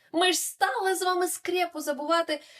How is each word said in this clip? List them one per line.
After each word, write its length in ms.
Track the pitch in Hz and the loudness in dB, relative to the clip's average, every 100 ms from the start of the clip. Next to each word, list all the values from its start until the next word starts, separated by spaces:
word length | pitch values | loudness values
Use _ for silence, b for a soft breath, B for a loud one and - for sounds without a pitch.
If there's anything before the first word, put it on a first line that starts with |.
| b | b
Ми 220 | 320 359 | 2 2
ж 60 | 330 | 2
стали 560 | - - 392 494 381 359 | -2 0 0 2 0 0
з 60 | |
вами 260 | 370 359 349 | 2 2 0
скрепу 520 | - - 359 339 311 | -2 -2 -2 -2 -2
забувати, 600 | 294 285 294 339 330 294 B B | -4 -4 0 0 2 -4 B B